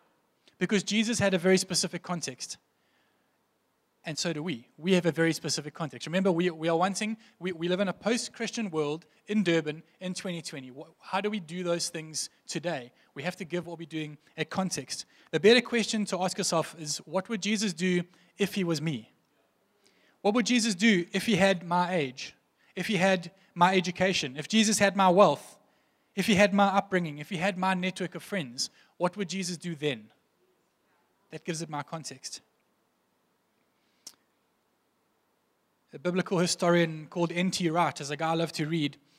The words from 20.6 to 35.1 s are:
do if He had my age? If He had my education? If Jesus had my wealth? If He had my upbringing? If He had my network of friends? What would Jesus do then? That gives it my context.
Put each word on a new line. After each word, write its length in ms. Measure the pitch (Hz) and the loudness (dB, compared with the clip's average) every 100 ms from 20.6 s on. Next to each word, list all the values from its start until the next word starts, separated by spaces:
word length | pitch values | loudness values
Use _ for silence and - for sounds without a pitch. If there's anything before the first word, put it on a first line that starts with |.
| 226 175 | 2 4
do 300 | 226 185 170 | 4 4 2
if 160 | 196 226 | -4 2
He 80 | 190 | 4
had 280 | 196 185 | 4 2
my 300 | 175 175 180 | 0 0 0
age? 420 | 180 135 127 - _ _ _ _ - | -2 -2 -8 -16 _ _ _ _ -8
If 120 | 175 | -2
He 100 | 196 | 2
had 340 | 190 185 170 - _ | 4 2 -2 -18 _
my 220 | 170 180 190 | 4 6 6
education? 600 | 180 175 185 180 139 135 | 0 0 2 2 -2 -6
If 100 | 147 | 2
Jesus 320 | 220 214 196 | 4 4 4
had 160 | 202 190 | 4 6
my 140 | 185 | 6
wealth? 480 | 180 185 143 - - _ _ _ _ _ - | 8 8 6 -6 -20 _ _ _ _ _ -4
If 120 | 190 | 2
He 80 | 190 | 6
had 180 | 202 | 6
my 120 | 196 196 | 6 4
upbringing? 540 | 196 196 185 165 147 | 4 0 -2 -2 -8
If 100 | 147 | -8
He 80 | 175 | -4
had 200 | 190 185 | -2 0
my 160 | 190 | 0
network 420 | 185 185 180 175 165 | 0 -2 -4 -8 -8
of 80 | |
friends? 460 | - 202 131 127 - - _ _ | -6 -6 -6 -6 -8 -8 _ _
What 200 | 175 202 | -4 -2
would 120 | 185 | -6
Jesus 280 | 190 180 175 | -4 -6 -6
do 180 | 180 151 | -8 -4
then? 340 | 147 117 107 _ _ _ _ _ _ _ _ _ _ _ _ | -4 -4 -10 _ _ _ _ _ _ _ _ _ _ _ _
That 120 | 160 | -12
gives 180 | - 160 | -8 -6
it 80 | 160 | -6
my 140 | 151 | -8
context. 580 | - 165 151 131 - - _ _ _ _ _ _ _ _ _ _ _ _ _ _ _ _ - _ _ _ _ _ _ _ _ _ _ | -8 -10 -12 -14 -14 -14 _ _ _ _ _ _ _ _ _ _ _ _ _ _ _ _ -20 _ _ _ _ _ _ _ _ _ _